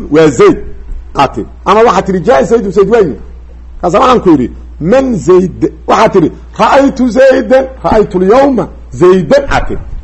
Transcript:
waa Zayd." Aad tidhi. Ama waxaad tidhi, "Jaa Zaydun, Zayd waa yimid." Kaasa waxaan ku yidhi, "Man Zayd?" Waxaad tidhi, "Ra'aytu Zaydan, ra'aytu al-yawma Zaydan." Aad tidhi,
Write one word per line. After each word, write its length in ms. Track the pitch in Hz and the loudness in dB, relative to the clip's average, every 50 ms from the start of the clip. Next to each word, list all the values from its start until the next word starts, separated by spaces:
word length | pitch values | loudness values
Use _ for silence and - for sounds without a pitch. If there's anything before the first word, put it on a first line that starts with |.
| - - | -4 -2
waa 160 | 143 160 160 151 | 2 2 2 2
Zayd." 280 | 123 - 415 - - - - - - - - - - - - - - | 2 4 2 2 2 0 -6 -12 -14 -14 -12 -12 -12 -12 -12 -8 -4
Aad 160 | 147 139 - - | -2 -2 -2 -4
tidhi. 140 | 113 - - - - - | -8 -12 -12 -16 -8 -4
Ama 140 | 185 196 220 226 | -2 2 2 2
waxaad 220 | 240 175 190 185 | 2 2 0 -2
tidhi, 140 | 190 185 185 | -2 -4 -2
"Jaa 240 | 147 220 262 269 233 | 0 0 2 2 2
Zaydun, 280 | - 233 240 196 202 | 0 0 0 0 0
Zayd 180 | 165 208 190 196 | 0 0 2 2
waa 100 | 233 233 | 2 2
yimid." 200 | 190 139 104 - - - - - - - - - - - - | 0 0 -4 -10 -14 -18 -18 -20 -20 -20 -20 -20 -20 -20 -12
Kaasa 220 | - - 175 175 220 | -6 -4 -2 0 2
waxaan 200 | 262 262 254 196 | 2 2 2 2
ku 80 | - 185 | 2 2
yidhi, 180 | 156 127 120 - - - - - - - | 2 2 0 -2 -6 -14 -18 -20 -12 -6
"Man 260 | 143 180 247 269 269 254 233 | -2 0 0 0 0 0 -4
Zayd?" 460 | 160 120 156 185 180 190 156 123 110 160 - - - - | -2 0 2 2 2 2 0 -4 -4 -6 -6 -6 -8 -4
Waxaad 240 | - - 196 226 175 196 | -2 0 0 0 2 2
tidhi, 160 | 190 156 123 - - - - - | 2 0 0 -2 -8 -16 -14 -4
"Ra'aytu 460 | - 214 233 269 277 277 269 - - 254 247 | -2 0 2 4 2 2 2 0 -2 -2 -2
Zaydan, 560 | 196 262 269 269 - 269 226 202 254 262 269 - - - - | 2 4 4 4 4 2 0 2 2 0 0 -2 -8 -6 -4
ra'aytu 320 | 220 214 220 208 - 180 | 0 0 0 0 0 -2
al-yawma 480 | 185 185 190 226 269 277 285 262 202 151 - - - - - | 0 2 2 4 4 4 2 0 -2 -4 -6 -10 -18 -18 -16
Zaydan." 520 | - 120 170 180 190 185 156 139 269 285 277 - | -2 2 4 4 4 2 2 0 0 0 0 -2
Aad 140 | - 127 - | -2 -2 -2
tidhi, 160 | - 107 - - - - - | -4 -6 -8 -8 -10 -12 -10